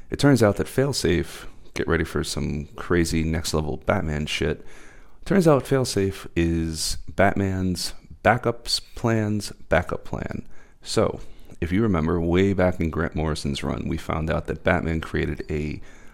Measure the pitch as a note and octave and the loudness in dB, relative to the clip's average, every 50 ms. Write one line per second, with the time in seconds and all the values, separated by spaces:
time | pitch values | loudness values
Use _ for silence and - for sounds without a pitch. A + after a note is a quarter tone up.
0 | - - - - - C#3+ C#3 A#2 A2+ G#2 G2 - F#2+ - - - C3 C#3+ C3 - | -10 -10 -4 4 6 6 8 8 6 4 4 2 -2 -2 0 0 0 2 0 0
1 | - D#2+ F2 E2 E2 - - - - - - - - - - - - - E2 E2 | 2 2 2 2 0 -2 -8 -12 -12 -12 -14 -12 -16 -12 -6 -4 0 0 2 0
2 | E2 - - D2+ - - - D2 C#2+ C#2+ C#2+ D2 C#2+ - - - - - F#2 F2 | 0 0 -2 -2 -2 -2 -2 -2 -2 -2 -2 -4 -6 -8 -10 -12 -2 2 4 4
3 | E2+ D#2 D#2+ E2 D#2+ D#2+ D#2+ E2 - - - D#2 D#2 D2 C2+ - - - F#2 G2+ | 4 4 2 0 2 2 0 0 -2 0 0 0 0 0 -4 -4 0 0 0 2
4 | F2 D#2 D2+ D2 D2+ D2 - - - D2+ D2 - - - - - - - - - | 2 -2 -2 -2 -2 -4 -2 -2 0 -2 -2 -2 -6 -12 -12 -12 -16 -18 -18 -18
5 | - - - - - - E3+ G3 F3 E3 D3+ C3 - - C#3 C3+ B2+ B2 - G2+ | -18 -16 -16 -14 -2 2 4 6 8 8 6 6 4 2 0 0 2 0 2 2
6 | G2 G2 F#2+ - - - - - E2 E2 E2 E2 E2 E2 D#2+ D#2 - - - - | 2 2 0 -4 -10 -6 0 2 2 2 2 2 0 -2 -2 -4 -4 -4 -4 -4
7 | - - - - F#2+ G2 - - G2 G2 F#2+ F#2 F#2 F#2 F2+ - - - - - | -6 -8 2 4 4 4 4 2 0 0 0 0 0 -2 -2 -2 -4 -8 -8 -10
8 | - - - - - F#2+ A2 B2 - A#2 A#2 - - - - - - - - - | -14 -16 -20 0 4 4 4 4 2 -2 -4 -4 -4 -4 -4 -4 -4 -8 -14 -2
9 | - A#2 A2+ A2 G#2+ G#2+ G#2+ G#2 G2+ - - - - - - D#2+ - - - - | 0 0 2 2 2 0 -2 -2 -4 -6 -10 -12 -2 2 2 2 2 0 -6 -6
10 | - - - - - - - - - - - - - - - - - - - A2+ | -6 -6 -6 -6 -6 -6 -6 -8 -8 -8 -10 -12 -12 -14 -20 -18 -10 -2 0 2
11 | G#2 - - - - - - - - - - - - E2 F2 G2 A#2 A2+ F#2+ E2 | 2 2 0 -4 -8 -12 -12 -14 -14 -16 -8 -6 -4 0 0 2 2 4 2 2
12 | D#2 D#2+ F2 F2 E2 E2+ E2+ F2+ G2 G2+ G2 F#2 F2+ F#2 F2+ - F2 D#2+ D2 - | 2 2 2 2 2 2 4 4 4 4 4 4 4 2 2 2 -2 -2 0 0
13 | E2 D2+ - D#2 D#2 D#2+ D2+ - - D2 C#2 C#2 - C#2+ C2+ - - C#2+ D#2 E2 | -2 -2 -2 -2 0 0 -2 -2 -2 -4 -2 -2 -2 -4 -4 -2 -2 -4 -4 -4
14 | - - D#2+ D#2+ E2 D#2+ D2+ D#2 - - - D#2 - F#2+ F2 E2+ - D#2+ E2 D#2+ | -2 -4 -2 -2 0 0 -2 -2 -2 -4 -6 -2 0 2 2 2 2 0 -2 -2
15 | D#2+ - - D#2+ D#2 D2 D2+ - - - D#2+ D2+ D2+ D2+ C#2+ - - - - - | -4 -2 -2 -2 -2 -2 -4 -6 -6 -6 -4 -4 -4 -4 -6 -8 -10 -14 -16 -18
16 | - - | -18 -18